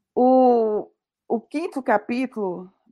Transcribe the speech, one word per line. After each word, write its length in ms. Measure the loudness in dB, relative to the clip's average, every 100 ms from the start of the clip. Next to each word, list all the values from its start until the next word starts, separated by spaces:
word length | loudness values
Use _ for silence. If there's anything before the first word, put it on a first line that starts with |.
| _
O, 760 | 0 4 4 4 4 2 -2 -6 _ _ _ _
o 120 | -8
quinto 400 | -6 -8 -6 -8
capítulo, 880 | -2 -2 -2 -6 -6 -6 -8 -8 -12 _ _